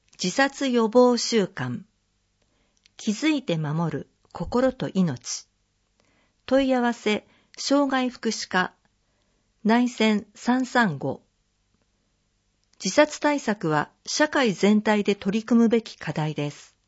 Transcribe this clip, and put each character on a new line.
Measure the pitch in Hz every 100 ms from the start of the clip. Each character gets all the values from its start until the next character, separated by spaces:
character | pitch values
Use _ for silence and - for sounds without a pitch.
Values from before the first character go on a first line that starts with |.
| _
自 | - 185
殺 | 220 269 - 269
予 | 240 220
防 | 247 247 240
週 | - 226 180
間。 | - 127 123 - _ _ _ _ _ _ _ _ _ _ -
気 | -
づ | 208 302
い | 294
て | - 165
守 | 151 156 165
る | 139 - _ _
心 | - 170 233 262
と | 254 -
命。 | 190 175 127 - - - _ _ _ _ _ _ _ _ _ -
問 | 262 269
い |
合 | 254
わ | 240
せ、 | 226 214 208 - _ _ -
障 | - 277 285
害 | 262 254
福 | - 226
祉 | - -
課、 | 185 180 _ _ _ _ _ _ _ _ _ 208
内 | 233 247
線 | - 220 208 - -
三 | - 254 254
三 | 254 214 139
五。 | 139 - _ _ _ _ _ _ _ _ _ _ _ _ _ _ _ -
自 | 190 285
殺 | 294 -
対 | 294 294
策 | - 208 160
は | 151 147 _ -
社 | - 302
会 | 302 247
全 | 170 202 214
体 | 214 208
で | 202 202
取 | 196 214
り | 220
組 | 233
む | 233
べ | 233
き | 220 -
課 | -
題 | 156 156
で | 151 147
す。 | - - _